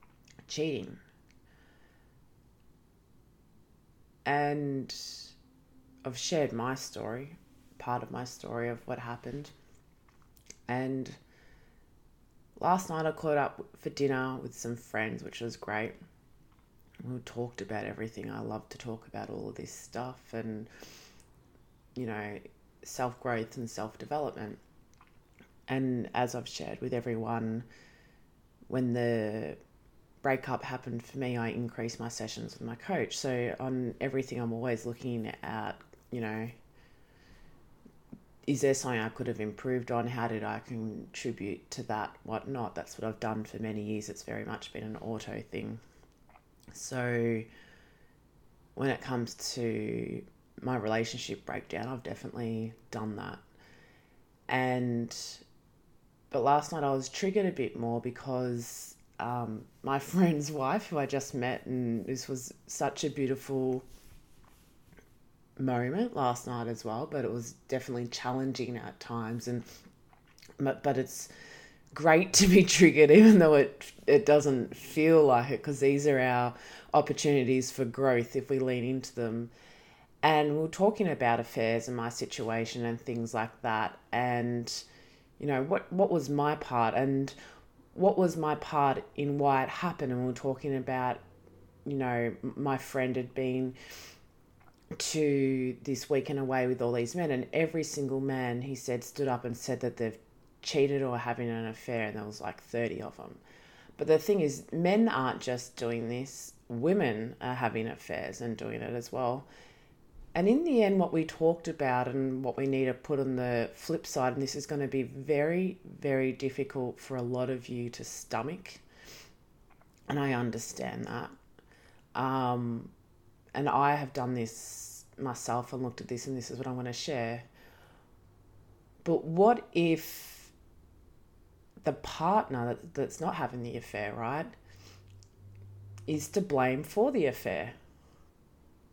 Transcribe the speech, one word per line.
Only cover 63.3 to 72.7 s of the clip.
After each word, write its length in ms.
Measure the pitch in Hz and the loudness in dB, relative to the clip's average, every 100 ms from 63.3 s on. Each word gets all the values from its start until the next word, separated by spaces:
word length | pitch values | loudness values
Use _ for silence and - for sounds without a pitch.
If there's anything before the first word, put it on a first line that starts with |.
| 131 - 135 131 127 - - - - - - - - - - - - - - - - _ - | -2 -4 -2 0 -2 -6 -20 -20 -20 -20 -20 -20 -20 -20 -20 -20 -20 -20 -20 -20 -20 _ -4
moment 580 | 131 123 123 170 240 - | -2 0 0 0 -2 0
last 300 | 127 123 - | 0 0 -4
night 200 | 123 117 | -4 -4
as 180 | 113 | -4
well, 220 | 113 110 156 | -4 -4 -4
but 140 | 147 | -2
it 60 | 117 | -2
was 220 | 117 117 - - | -4 -6 -12 -4
definitely 380 | 131 127 120 120 | -4 -4 -6 -6
challenging 680 | 120 123 127 131 127 120 120 | -6 -4 -2 -2 -2 -4 -6
at 220 | - - | -10 -14
times. 480 | - 117 113 117 117 | -8 -6 -4 -6 -4
And, 140 | 120 117 - - - - - _ - - - | -6 -6 -16 -20 -20 -20 -20 _ -20 -16 -4
but, 240 | 139 135 | -2 0
but 140 | 147 131 | 0 0
it's 320 | 131 - - - - - - - - | -2 -6 -14 -16 -20 -20 -20 -20 -18
great 380 | - 160 160 185 | 2 6 8 8
to 120 | - 190 | 8 10
be 160 | 185 | 10
<laughs> 20 | |
triggered, 460 | 180 | 10